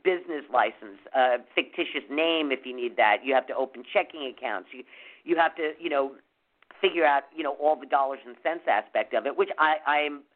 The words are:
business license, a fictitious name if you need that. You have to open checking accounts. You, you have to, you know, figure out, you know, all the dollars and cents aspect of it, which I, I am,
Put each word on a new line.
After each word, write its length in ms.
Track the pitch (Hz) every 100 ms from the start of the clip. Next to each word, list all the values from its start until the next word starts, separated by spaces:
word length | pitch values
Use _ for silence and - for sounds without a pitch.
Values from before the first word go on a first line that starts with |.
business 420 | 185 180 175 151 -
license, 480 | 123 110 - 107 101 -
a 220 | 131 127 120 -
fictitious 540 | - 139 - 160 147 104
name 400 | 143 165 165 147
if 100 | 131
you 100 | 127
need 220 | 123 120 113
that. 220 | 107 104
You 120 | 131
have 120 | 131 127
to 60 |
open 280 | 117 131 117 123
checking 400 | 208 160 160 135
accounts. 360 | 117 120 101 90
You, 100 | 127 127 - - -
you 120 | - 165
have 180 | 165 160
to, 160 | 156 156
you 120 | 165
know, 220 | 143 135 135 _ _ _ _ _ -
figure 240 | 190 165
out, 200 | 156 139 - 160
you 60 |
know, 80 | 151 139
all 180 | 147 151
the 80 | 135
dollars 320 | 143 135 135 123
and 80 | 120
cents 200 | - 170 -
aspect 460 | 107 - 117 -
of 140 | 120 123
it, 100 | 143
which 140 | 190 -
I, 160 | 156 156 147
I 120 | 147
am, 240 | 147 143 -